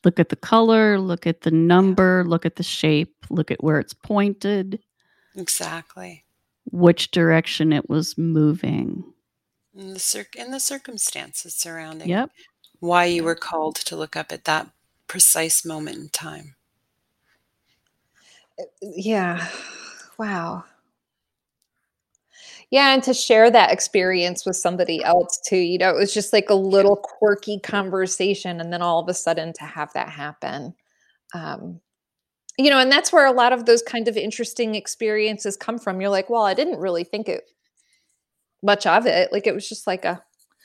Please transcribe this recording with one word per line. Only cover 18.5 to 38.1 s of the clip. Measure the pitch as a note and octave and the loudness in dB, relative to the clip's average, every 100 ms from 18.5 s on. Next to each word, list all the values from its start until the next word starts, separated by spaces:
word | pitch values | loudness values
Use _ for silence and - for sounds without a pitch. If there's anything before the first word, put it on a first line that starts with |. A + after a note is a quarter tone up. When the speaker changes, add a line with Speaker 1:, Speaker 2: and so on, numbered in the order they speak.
| - | -18
Speaker 3:
Uh, | E3 _ | -18 _
yeah. | G3 E3+ G3+ G#3+ F3+ F3 E3+ - - - - - - - | -14 -8 -2 0 0 -4 -8 -12 -16 -20 -20 -20 -20 -10
Wow. | G#3+ F#3 E3 F3+ - _ _ _ _ _ _ _ _ _ _ _ _ _ _ _ _ _ - - _ | -6 -6 -6 -10 -16 _ _ _ _ _ _ _ _ _ _ _ _ _ _ _ _ _ -20 -20 _
Yeah, | C4 C#4 | 4 6
and | C4+ | 4
to | C4 | 2
share | B3 - A3 A#3 | -2 4 8 8
that | A#3 F#3 | 8 6
experience | - - G3 F#3 F#3 F3 F3+ - | 2 0 0 0 0 -2 -4 -6
with | F3+ | -4
somebody | F3+ F3+ E3+ E3 | -4 -2 -2 0
else | - F3 F3 - - | 4 4 2 -4 -2
too, | F#3 | 0
you | F3 F3+ | 0 2
know, | F#3 | 2
it | D#3 | 2
was | G3 | 0
just, | G#3+ G3+ | -2 2
like, | G#3+ G3+ | 0 4
a | G3 | 2
little | F#3+ G3 G3 G3+ | 4 4 6 4
quirky | - - G#3+ G3+ G#3+ G#3 | -2 0 0 0 -4 -8
conversation, | - G3+ F#3+ F#3+ F#3 - F#3+ G3 F3+ E3+ | -4 -4 -2 -2 -2 0 -2 -2 -6 -8
and | E3 | -8
then | F3 | -4
all | F3 E3+ | 0 0
of | E3+ | -2
a | |
sudden | F3+ - E3 D#3+ | -4 -2 -2 -6
to | E3 | -12
have | D3 D#3+ D3 | -14 -10 -8
that | - A#2 | -8 -8
happen. | D3+ D3 - C#3+ C3+ - - _ _ _ _ _ E3+ | -10 -14 -10 -10 -10 -12 -18 _ _ _ _ _ -14
Um, | D#3+ D3 F3 E3+ _ _ _ _ _ _ - - | -12 -12 -14 -16 _ _ _ _ _ _ -12 2
you | C#4 | 4
know, | C4+ | 6
and | C4 | 6
that's | C#4+ - | 4 6
where | E4+ C#4 | 6 6
a | |
lot | B3+ A#3+ | 6 4
of | B3+ A#3 | 4 4
those | A#3 | 2
kind | A#3 A#3 A3+ | 2 -4 -2
of | G#3+ | -2
interesting | G3+ - A3+ - A3 G#3+ | -6 -6 -8 -4 -4 -4
experiences | - - A3 G#3+ G#3+ G#3 G3+ G3 | -8 -4 -2 0 -2 -2 -8 -8
come | - A#3 | -8 -6
from. | G#3 F#3 | -6 -4
You're | G3 | 0
like, | G3 F#3+ | 0 0
"Well, | A#3 | 0
I | G#3 F#3+ | 2 2
didn't | D#4 A3+ | -2 -2
really | F#3+ E3+ | -4 -4
think | F3 G#3 G#3 | -4 -8 -6
it, | E3 _ _ _ _ _ _ _ | -8 _ _ _ _ _ _ _